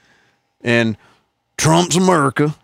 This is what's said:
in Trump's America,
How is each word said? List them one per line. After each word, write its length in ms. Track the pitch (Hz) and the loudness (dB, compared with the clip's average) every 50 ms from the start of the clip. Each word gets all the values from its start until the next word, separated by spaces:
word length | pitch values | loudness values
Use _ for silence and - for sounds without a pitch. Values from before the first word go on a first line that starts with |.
| _ _ _ _ _ _ _ _ _ _ _ _ | _ _ _ _ _ _ _ _ _ _ _ _
in 360 | - 120 117 117 117 113 104 - _ _ _ _ _ _ _ _ _ _ _ - | -4 -2 0 0 0 -2 -4 -8 _ _ _ _ _ _ _ _ _ _ _ -4
Trump's 380 | - 151 160 170 180 170 139 | 0 0 2 2 0 0 0
America, 580 | 175 190 185 180 160 143 139 120 - 143 151 151 - | 0 2 2 2 2 0 0 -2 -2 -2 -2 -4 -6